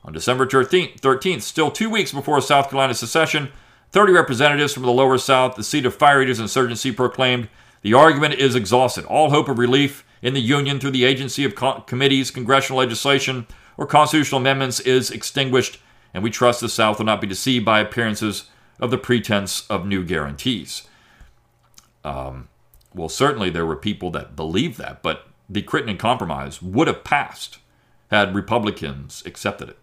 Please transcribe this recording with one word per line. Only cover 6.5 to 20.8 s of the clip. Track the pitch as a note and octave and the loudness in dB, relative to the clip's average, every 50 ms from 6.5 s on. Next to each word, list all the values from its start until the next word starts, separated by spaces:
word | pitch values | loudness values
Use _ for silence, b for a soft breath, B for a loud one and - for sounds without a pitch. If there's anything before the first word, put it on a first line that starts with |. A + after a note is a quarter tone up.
| - C3 B2+ A#2+ A#2 G#2+ - C3+ | 0 0 0 0 -2 -4 -4 -6
proclaimed, | A2 A#2 B2+ A#2+ - - C3 B2+ B2 B2 A#2 b b b b b b b | -2 0 -2 -2 0 0 0 0 0 -2 -4 b b b b b b b
"The | b G2+ A2 | b 4 8
argument | C3 D3+ E3 D3+ C#3 D3+ D3+ C#3+ | 8 8 8 8 4 0 0 2
is | B2+ C#3 C3+ A#2 | 2 2 2 2
exhausted. | B2+ G#2 F2+ A2+ B2 C3 A#2+ - - - | 2 0 2 4 4 4 2 0 -6 -8
All | - G2+ C#3+ D#3 C#3 | -2 0 2 2 4
hope | D3 D3+ D3+ C#3+ | 2 2 2 0
of | C3 A2+ | 0 0
relief | A#2+ A#2+ C3 C#3+ C#3+ C3+ - - b b b b | 2 2 4 2 2 0 -4 -10 b b b b
in | - B2+ C3+ | -6 -4 -4
the | C#3 | -2
Union | A#2 A2 D3 C#3+ C#3 C#3 C#3+ C3+ | 0 0 0 0 0 -2 -4 -4
through | B2+ C#3 | -4 -4
the | C3 B2+ B2 | 0 2 2
agency | C3 C3 A#2+ C#3 B2+ - - C#3+ | 2 2 0 -4 -8 -4 -4 -4
of | C3 - | -4 -4
co-, | - B2 C3+ A#2 - | -2 -2 -2 -2 -4
committees, | - - B2 B2 C3+ C3+ C3+ C3+ C3 - | -8 -8 -4 0 0 2 2 0 -2 -4
congressional | - C3 B2 G#2+ C3+ C3+ C3+ - C3+ C3 | -8 -8 0 2 2 2 2 0 0 0
legislation, | C3 B2 A2+ - - C#3+ C#3 C3 - - C3 B2 A#2 b b b b b b | 0 0 -2 -4 0 2 2 2 0 -2 -6 -6 -10 b b b b b b
or | - D3+ | -10 -6
constitutional | - - D3 D3+ C#3+ - D#3 C#3 - C#3 C3 | 2 4 4 4 6 4 0 0 2 -2 0
amendments | B2 C3+ C3+ C3+ C3+ B2+ A#2+ - | 2 2 2 0 -2 -4 -4 -2
is | - B2+ B2+ C3 B2 - | 0 2 2 2 2 0
extinguished, | A#2 A2 - - - C#3+ C3+ C3 B2 B2+ A#2 - - b b b b b b b b | -8 -8 -10 -6 -4 -4 -2 2 2 2 2 0 -8 b b b b b b b b
and | F2+ G2+ | -4 -4
we | A2 | -4
trust | G#2+ - B2+ B2 A#2+ - | -2 2 2 2 2 2
the | A#2 A2+ | -4 -6
South | - - A2+ G#2+ G#2 G#2+ | 0 2 2 2 2 0
will | A2 | 0
not | A2 G#2+ F#2+ | 0 0 -2
be | A2 | -2
deceived | G2+ F#2+ - - C3 B2+ A#2+ G#2+ | -8 -6 -4 -2 -2 -2 0 2
by | A2 A2 G#2+ | 2 2 2
appearances | G#2 G#2+ - A#2+ A#2 A2+ G#2 - A2+ G#2+ G2 - - b b b b b b b | 2 0 -2 -4 -2 -2 -2 -4 -4 -4 -4 -6 -12 b b b b b b b
of | B2 B2 | -4 -4
the | B2+ | -4
pretense | - - - C3+ A#2+ - - G#2+ G2+ G2 F2+ - - - _ | -4 0 0 0 0 0 0 -2 -2 -2 -4 -8 -10 -6 _
of | G#2+ F#2 E2+ | -6 -6 -2
new | G2+ G2 F#2+ F2+ | -2 -4 -4 -2
guarantees." | E2 F2+ D#2 D2 C#2+ C#2+ C#2+ - B2+ B2 F#2+ C2+ - - - | -4 -4 -4 -4 -6 -8 -6 -4 -4 -4 -4 -8 -12 -14 -14